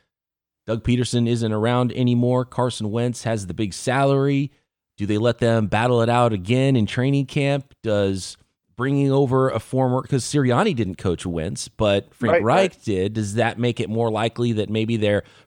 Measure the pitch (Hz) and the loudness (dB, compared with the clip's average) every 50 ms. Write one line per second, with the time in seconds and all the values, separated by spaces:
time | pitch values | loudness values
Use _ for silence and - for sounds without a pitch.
0 | _ _ _ _ _ _ _ _ _ _ _ _ _ 104 110 110 - 120 120 123 | _ _ _ _ _ _ _ _ _ _ _ _ _ -6 -6 -2 0 0 0 0
1 | 120 - - 120 117 117 120 113 117 110 107 107 107 120 123 123 127 120 - - | 0 0 0 0 0 0 0 0 0 -2 0 0 0 0 2 2 0 0 0 0
2 | 127 123 123 120 120 123 127 127 123 - - - 123 123 - - 110 104 104 117 | 0 2 2 2 2 2 2 0 -2 -4 -4 -2 -2 -2 -2 -4 -6 -4 -2 -2
3 | 120 123 117 - - 113 113 107 98 87 85 - 110 95 - - - 131 123 135 | -2 -4 -4 -4 -4 -4 -4 -4 -6 -6 -6 -4 -4 -6 -6 -6 -4 -2 0 2
4 | 139 139 139 135 135 143 139 139 147 - _ _ _ _ _ _ _ _ _ - | 2 2 2 2 2 2 0 0 -2 -4 _ _ _ _ _ _ _ _ _ -6
5 | 104 101 104 104 113 120 117 - 123 117 117 113 107 90 104 107 117 127 123 117 | -4 -2 0 2 2 0 0 2 2 2 2 2 0 0 0 0 2 2 2 2
6 | 113 117 120 120 120 117 110 95 87 98 123 131 131 139 135 120 107 - - 123 | 2 2 4 4 2 2 0 -2 -2 0 0 2 2 4 4 2 2 0 0 -2
7 | 127 139 139 139 139 - - 151 139 139 143 139 - _ _ _ - 113 104 101 | 0 0 0 0 -2 -2 -2 -2 0 0 -2 -2 -4 _ _ _ -4 -2 0 2
8 | 101 98 98 95 90 - - - _ _ _ _ _ _ _ - 127 139 143 139 | 2 0 0 -2 -6 -10 -14 -18 _ _ _ _ _ _ _ -6 -2 0 0 2
9 | 139 135 135 139 143 123 131 131 131 131 117 110 - - 131 131 131 123 123 131 | 2 2 2 2 2 2 2 2 2 2 0 -2 -4 -4 -2 0 0 0 0 -2
10 | 120 - 143 127 - - - 147 135 123 117 139 208 220 160 117 104 92 87 - | -2 -2 -2 -2 -2 0 0 2 2 2 2 2 2 2 0 0 -2 -4 -4 -4
11 | - 95 82 - - 92 82 82 78 95 135 - - - - - 110 101 101 101 | -2 -2 -2 -2 -4 -4 -4 -4 -4 -4 -6 -8 -10 -10 -4 -2 0 2 2 0
12 | - - _ - - 107 95 123 101 113 147 185 196 185 - - - 113 101 92 | -2 -4 _ -4 0 0 2 2 2 4 4 4 2 2 -2 -6 -6 -2 -2 0
13 | 92 104 110 110 107 101 101 117 113 113 - 107 120 120 117 - 110 95 110 113 | 0 -2 -2 -2 -4 -2 0 0 0 0 0 -2 -2 -2 -2 -2 -4 -4 -2 -2
14 | 117 113 107 104 113 113 - 120 120 120 110 104 101 98 107 110 113 113 117 107 | -2 0 0 -2 -2 -2 -2 -2 0 0 0 0 -2 -2 -2 -2 -2 -2 -2 0
15 | 107 104 104 98 - - - - _ | 2 2 2 0 -2 -4 -12 -20 _